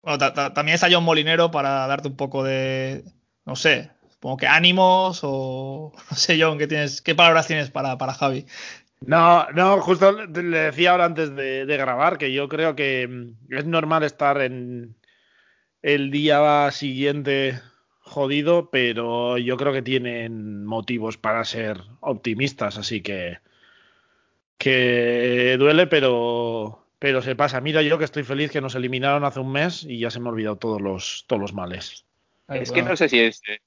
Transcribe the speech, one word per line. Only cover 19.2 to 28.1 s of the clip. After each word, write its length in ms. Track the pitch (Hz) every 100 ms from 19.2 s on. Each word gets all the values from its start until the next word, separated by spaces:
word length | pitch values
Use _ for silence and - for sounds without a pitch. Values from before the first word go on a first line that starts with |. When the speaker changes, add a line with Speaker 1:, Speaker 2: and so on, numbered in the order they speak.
| 120 123
Speaker 2:
yo 200 | 120 127
creo 160 | 143
que 80 | 135
tienen 840 | 131 131 123 120 113 113 107 101 104
motivos 520 | 113 107 120 110 110
para 260 | 110 113 113
ser 360 | 117 110 101 98 117
optimistas, 760 | - 120 - 110 135 135 104 101
así 240 | 101 110
que, 380 | 92 98 87 87 _ _ _ _ _ _ _ _ _ _ _ _
que 1000 | 135 131 123 120 120 120 123 123 123 127
duele, 300 | 143 156 180
pero, 1000 | 160 135 120 120 120 117 117 107 110 _ _
pero 220 | 143 131
se 140 | 123 123
pasa. 260 | 143 131
Mira 200 | 135 156
yo 160 | 151 160
que 80 |
estoy 180 | 147